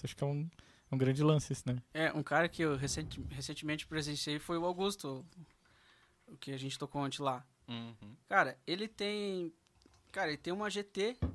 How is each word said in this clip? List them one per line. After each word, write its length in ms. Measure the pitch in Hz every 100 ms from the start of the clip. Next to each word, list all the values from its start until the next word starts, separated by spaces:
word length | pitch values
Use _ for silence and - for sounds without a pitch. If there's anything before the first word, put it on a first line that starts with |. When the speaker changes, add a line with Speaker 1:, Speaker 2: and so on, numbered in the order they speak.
| 135
Speaker 1:
Acho 100 | -
que 80 |
é 40 | 143
um, 220 | 143 160 - - - _
é 60 | 131
um 20 |
grande 240 | 131 135
lance 300 | 151 151 -
isso, 120 | 139 -
né? 100 | 123 -
Speaker 2:
É, 200 | 156 160
um 100 | 151
cara 240 | 143 156 170
que 140 | -
eu 160 | 160 139
recenti-, 440 | 135 - 156 - 87
recentemente 560 | 135 135 147 151 151 -
presenciei 540 | 156 147 147 151 147
foi 180 | - 170
o 60 | 175
Augusto, 600 | 180 196 196 143 131 170 180 156 _ _ _ _ - _ _ -
o 100 | 156
que 140 | -
a 40 | 135
gente 220 | 139 -
tocou 220 | 139 143
ontem 200 | 139 131
lá. 240 | 139 127 131 _ -
Speaker 3:
Uhum. 480 | 117 117 113 104 127 _
Speaker 2:
Cara, 280 | 196 143 - -
ele 220 | 180 214
tem, 640 | - 208 208 202 190 170 - _ _ _ - _
cara, 180 | 196 170
ele 80 | 147
tem 160 | 170
uma 160 | 190 208
G 140 | 196
T 340 | 202 - 208 247 -